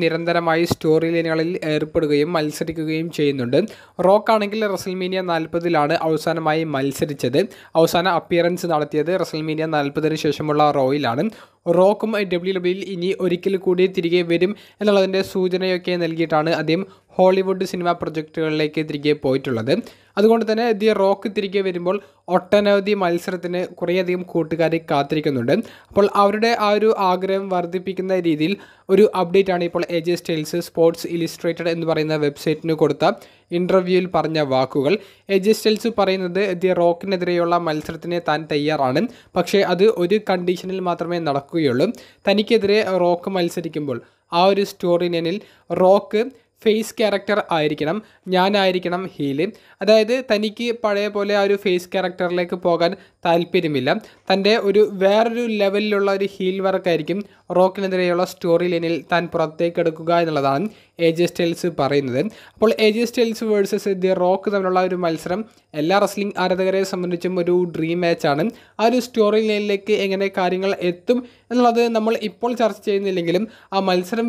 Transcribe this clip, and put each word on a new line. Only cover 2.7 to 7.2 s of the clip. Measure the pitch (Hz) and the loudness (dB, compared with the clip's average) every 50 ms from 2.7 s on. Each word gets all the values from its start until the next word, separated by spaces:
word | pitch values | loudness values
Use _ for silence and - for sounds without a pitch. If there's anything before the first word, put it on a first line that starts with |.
| 160 165 156 156 156 160 165 170 - | -6 -6 -4 -4 -4 -4 -6 -6 -2
ചെയ്യുന്നുണ്ട്. | - 147 143 143 131 120 120 131 160 208 - - - - - _ - 175 | 0 0 0 0 -2 -2 0 2 0 0 0 -6 -14 -20 -12 _ 0 4
റോക്ക് | 185 202 214 202 233 226 | 4 4 4 4 2 2
ആണെങ്കിൽ | 214 208 202 214 220 214 202 | 2 0 -2 -2 -2 -2 -2
WrestleMania | 190 170 - 190 185 185 185 185 185 185 180 175 | -4 -4 -6 -6 -6 -6 -4 -4 -4 -4 -2 -2
നാൽപതിലാണ് | 165 160 160 156 170 170 170 175 165 151 147 147 165 - 160 | -2 -2 -2 -4 -4 -4 0 0 2 2 2 2 0 0 0
അവസാനമായി | 160 160 151 - 170 160 165 160 156 156 160 160 156 139 | 0 0 0 0 -2 -2 -2 0 0 0 0 -2 -2 -2
മത്സരിച്ചത്. | 131 139 139 127 - 170 151 143 - | -2 -2 -4 -4 -4 -4 -6 -4 -4